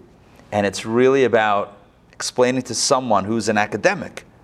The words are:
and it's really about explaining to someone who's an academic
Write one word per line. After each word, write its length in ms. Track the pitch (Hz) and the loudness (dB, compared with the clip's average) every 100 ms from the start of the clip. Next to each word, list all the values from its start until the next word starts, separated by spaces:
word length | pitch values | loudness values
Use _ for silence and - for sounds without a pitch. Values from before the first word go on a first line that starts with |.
| - _ _ - - | -20 _ _ -20 -8
and 120 | 104 101 | -2 -2
it's 200 | 95 113 | -2 -2
really 400 | 113 131 135 120 | 2 4 4 4
about 540 | 113 107 101 95 - _ _ _ | 2 2 0 -4 -12 _ _ _
explaining 480 | - - - 123 127 | -12 -8 0 2 0
to 120 | 123 113 | -4 -4
someone 500 | - 135 127 101 95 | 0 0 2 0 0
who's 240 | 113 104 | -4 0
an 80 | 107 | 0
academic 680 | 104 110 170 185 92 - - - | 0 0 -2 -2 -8 -16 -20 -20